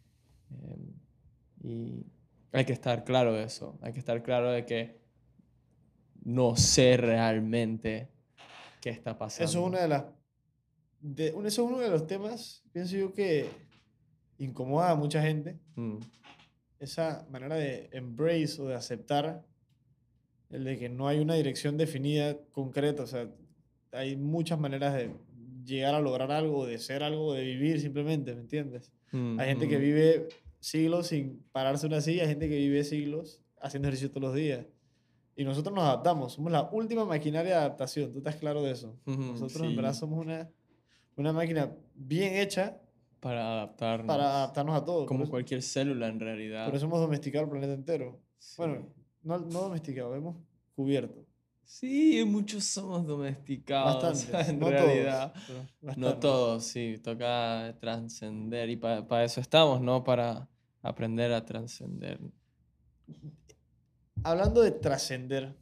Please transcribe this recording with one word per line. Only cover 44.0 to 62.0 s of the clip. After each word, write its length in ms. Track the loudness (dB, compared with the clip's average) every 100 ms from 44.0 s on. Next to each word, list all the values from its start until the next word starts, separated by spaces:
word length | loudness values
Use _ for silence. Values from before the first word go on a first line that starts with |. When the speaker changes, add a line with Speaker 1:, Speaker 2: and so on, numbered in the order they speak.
| 0
Speaker 2:
para 180 | 2 2 2
adaptarnos 380 | 0 -2 0 0
a 40 | 0
todo. 200 | -2 0
Speaker 1:
Como 120 | 0
Speaker 2:
Por 40 |
eso, 80 | -2
Speaker 1:
cualquier 300 | -2 -4 -4
célula, 440 | -2 0 0 0 -2
en 120 | -4
realidad. 460 | -6 -8 -8 -6 -2
Speaker 2:
por 80 | -2
eso 100 | 0
hemos 140 | 2
domesticado 440 | 2 0 -2 -2 -2
el 40 |
planeta 220 | -4 -4
entero. 480 | -4 -4 -4 -4 -12 _ _
Speaker 1:
Sí. 180 | -16 -6
Speaker 2:
Bueno, 300 | -4 -4 -10 -20 _ _
no, 160 | -6 -4
no 220 | -4 -4
domesticado, 520 | -4 -4 -6 -6 -6 -6
hemos 220 | -8 -10 -16 _ _ -4
cubierto. 500 | 2 2 0 -8 -20 _ _ _ -20
Speaker 1:
Sí, 580 | -8 0 6 6 6 4
muchos 380 | 2 0 -2 -4
somos 400 | -4 -4 -2 -2
domesticados, 1000 | -2 -2 -4 -6 -8 0 2 4 4
<laughs> 0 |
Speaker 2:
Bastantes, 460 | 2 -2 -2 0 0
Speaker 1:
en 100 | 2
Speaker 2:
no 80 | 4
todos, 140 | 6
Speaker 1:
realidad. 520 | 6 6 2 0 -4 -8 -14
Speaker 2:
pero 120 | -12
Speaker 1:
No 280 | -12 _ -10
Speaker 2:
bastantes. 320 | -2 0 2
Speaker 1:
todos, 440 | 4 4 4 0 -4
sí. 340 | -4 -4 -6
Toca 720 | -6 -4 -2 0 0 -2 -6 -8
trascender 920 | -6 -4 -6 -10 -8 -6 -4 -4 -4
y 60 | -2
pa-, 300 | 0 -2 0
pa 160 | 2
eso 180 | 2 0
estamos, 400 | 4 8 8 6
¿no? 220 | 4 2
Para 440 | 4 2 2 -2 -10 _ _ _
aprender 480 | -8 -4 -2 0 2
a 120 | 0 -2
trascender. 720 | -8 -10 -12 -10 -10